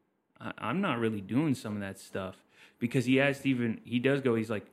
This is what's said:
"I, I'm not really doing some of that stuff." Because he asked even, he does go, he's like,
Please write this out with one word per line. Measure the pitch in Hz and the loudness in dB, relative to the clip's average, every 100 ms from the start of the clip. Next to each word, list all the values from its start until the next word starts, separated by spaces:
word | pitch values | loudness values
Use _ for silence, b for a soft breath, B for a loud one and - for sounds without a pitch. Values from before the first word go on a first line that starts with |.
| _ _ _ - | _ _ _ -14
"I, | 117 - | -12 -6
I'm | 104 160 | -4 0
not | 196 120 | 0 2
really | 113 110 | 0 -2
doing | 95 117 160 | -2 0 2
some | 123 113 | 0 -2
of | 104 | -6
that | 98 98 | -6 -8
stuff." | - 101 92 - _ b b b | -8 -6 -6 -10 _ b b b
Because | 120 139 | -2 0
he | 120 131 | 4 4
asked | 139 135 135 | 4 2 0
even, | 123 117 - | 0 0 -4
he | - 120 | -2 0
does | 131 139 | 2 2
go, | 131 | 2
he's | 113 107 | 2 0
like, | 104 - | -4 -8